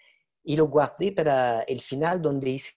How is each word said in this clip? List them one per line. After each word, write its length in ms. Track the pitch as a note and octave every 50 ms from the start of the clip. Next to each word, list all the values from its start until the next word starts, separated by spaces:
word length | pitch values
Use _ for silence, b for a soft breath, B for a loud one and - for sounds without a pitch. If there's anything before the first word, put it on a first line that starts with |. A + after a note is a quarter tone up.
| b b b b b b _ _ _ E3+
Y 80 | C#3+
lo 120 | D3+ D#3 D3
guardé 420 | C3+ D3+ C#3+ - - - E3+ G3+ G3
para 500 | - D#3+ D3+ C#3 C3 B2+ B2 A#2 A2+ -
el 180 | - C3+ B2
final, 420 | - - C3 C3+ D#3+ E3 F3+ F#3 D#3+
donde 280 | D3+ C#3 C#3 C3+ C3
hice 220 | C3 C#3 - - -